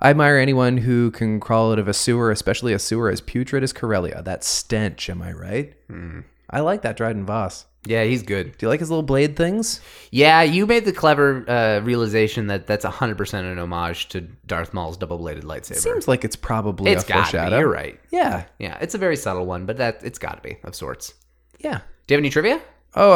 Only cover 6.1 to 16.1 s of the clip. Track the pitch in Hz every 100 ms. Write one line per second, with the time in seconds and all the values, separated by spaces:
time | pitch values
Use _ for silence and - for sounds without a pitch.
6.1 | 82 - _ - 139 156 208 117 107 113
7.1 | 107 95 107 95 - - _ - 113 113
8.1 | 123 98 98 87 - 113 151 160 160 143
9.1 | 135 147 147 170 208 220 - - - -
10.1 | 123 151 160 160 170 208 233 202 175 156
11.1 | 143 143 135 117 120 110 104 110 120 110
12.1 | 110 107 - 104 98 - 104 98 - 120
13.1 | 101 98 104 92 90 87 87 85 85 -
14.1 | 92 82 - - 85 85 95 80 87 82
15.1 | 85 82 76 73 76 - - 466 466 -